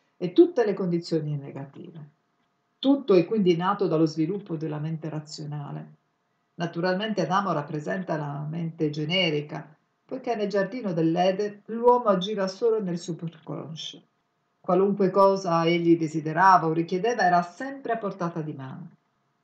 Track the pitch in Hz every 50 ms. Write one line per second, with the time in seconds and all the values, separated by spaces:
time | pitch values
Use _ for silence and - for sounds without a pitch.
0 | _ _ _ - 175 180 - - 359 349 - 254 226 208 190 202 196 175 170 170
1 | 170 - 170 156 151 151 147 143 139 139 - 139 139 139 - - 175 - 165 160
2 | 147 - _ _ _ _ _ _ _ _ _ _ _ _ _ - - 269 277 269
3 | - - 196 180 170 - 226 220 190 180 170 165 180 190 202 202 202 175 165 156
4 | 165 156 151 160 156 160 202 196 196 - 165 151 156 156 151 151 151 160 160 156
5 | - 156 151 156 147 - - - 151 147 147 147 143 139 151 156 156 - - _
6 | _ _ _ _ _ _ _ _ _ _ _ - 170 170 - 170 170 185 185 190
7 | 214 220 208 190 160 147 180 196 196 190 165 147 147 - 156 151 147 180 190 190
8 | 175 175 165 151 147 143 147 147 151 151 156 170 170 165 160 - 160 151 147 151
9 | 151 151 180 190 180 165 151 147 147 - 160 151 - - - _ _ _ _ _
10 | _ - 262 269 - 247 233 208 208 190 202 196 190 190 254 254 220 196 165 165
11 | 160 160 165 180 180 190 190 190 208 202 202 - _ - 220 233 233 247 247 247
12 | 240 214 196 180 180 208 220 196 190 190 190 - 240 226 220 220 196 180 170 170
13 | - - 160 - 170 165 - - - 160 156 160 - 151 160 156 - - - -
14 | - _ _ _ _ _ _ _ _ _ _ _ _ - 180 180 190 202 196 208
15 | 196 185 190 202 196 196 196 190 190 180 170 165 165 165 175 175 170 170 165 160
16 | 165 151 156 160 143 156 156 170 190 190 185 175 165 160 160 165 165 170 190 180
17 | 185 233 240 220 190 180 175 175 175 - - - 262 277 277 277 - 233 226 226
18 | 208 196 - - 175 170 170 165 151 151 143 131 131 131 131 - - - _ _
19 | _ _ _ _ _ _ _ _